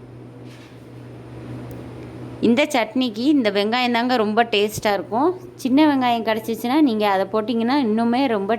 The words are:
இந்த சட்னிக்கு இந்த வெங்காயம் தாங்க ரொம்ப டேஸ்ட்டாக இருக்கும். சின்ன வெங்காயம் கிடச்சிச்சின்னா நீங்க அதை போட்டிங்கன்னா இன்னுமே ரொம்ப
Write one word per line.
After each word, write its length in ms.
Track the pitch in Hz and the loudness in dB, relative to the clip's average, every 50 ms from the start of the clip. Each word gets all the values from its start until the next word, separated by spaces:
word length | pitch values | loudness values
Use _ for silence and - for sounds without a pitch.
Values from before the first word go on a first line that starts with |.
| - - - - - - - - - - - - - - - - - - - - - - - - - - - - - - - - - - - - - - - - - - - - - - - - - 214 | -20 -20 -20 -20 -20 -20 -18 -18 -18 -18 -18 -20 -20 -20 -20 -20 -20 -20 -20 -18 -18 -18 -18 -18 -18 -16 -16 -14 -14 -12 -12 -12 -12 -14 -14 -14 -14 -14 -14 -16 -16 -14 -14 -14 -14 -14 -6 0 2 2
இந்த 140 | 240 247 302 302 302 | 4 4 2 2 2
சட்னிக்கு 500 | 247 220 214 - 262 254 247 202 214 247 294 311 | 0 -2 0 -2 -2 -2 -2 -2 -2 0 2 4
இந்த 140 | 277 233 208 190 202 | 4 4 2 2 0
வெங்காயம் 360 | 202 214 233 254 247 240 240 226 | 0 0 0 0 0 2 0 0
தாங்க 180 | 240 254 254 240 208 | 0 2 2 2 2
ரொம்ப 180 | 214 214 226 233 233 - | 2 2 2 2 2 2
டேஸ்ட்டாக 420 | 202 208 214 208 - - 214 202 190 | 2 2 0 -2 -2 0 0 0 0
இருக்கும். 320 | 170 - 202 240 285 370 359 - - - - - - | -2 -2 -2 0 0 0 0 -2 -8 -16 -12 -6 -2
சின்ன 220 | 247 254 294 311 302 | 2 4 4 4 4
வெங்காயம் 360 | 277 262 254 247 233 233 208 226 | 4 2 2 0 0 0 0 -2
கிடச்சிச்சின்னா 500 | 220 214 214 - 220 208 - 240 262 320 311 254 | -2 -2 -2 -4 -6 -4 -2 0 2 4 4 4
நீங்க 160 | 220 214 208 202 196 | 4 2 2 2 2
அதை 120 | 190 190 190 208 | 2 0 0 0
போட்டிங்கன்னா 420 | 220 214 220 240 226 226 233 269 294 262 214 | -2 0 0 0 0 0 2 2 2 2 2
இன்னுமே 340 | 214 226 233 233 233 254 277 262 226 | 2 2 2 2 2 2 2 2 0
ரொம்ப 180 | 202 196 196 233 | 0 0 0 -2